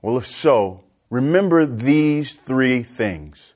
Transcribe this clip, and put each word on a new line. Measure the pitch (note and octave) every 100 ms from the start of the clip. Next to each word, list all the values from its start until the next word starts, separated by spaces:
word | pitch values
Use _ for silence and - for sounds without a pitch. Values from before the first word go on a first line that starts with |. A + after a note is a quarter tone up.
Well, | G2+ B2+
if | -
so, | - D#3 B2 G2 F#2 _ _ _
remember | B2 C3+ F3+ G3 E3 D#3
these | A2+ B2+ D3+ D3+ D3 C#3+
three | - - C3 C3 B2+
things. | A#2 - A2 E2 D2+ - _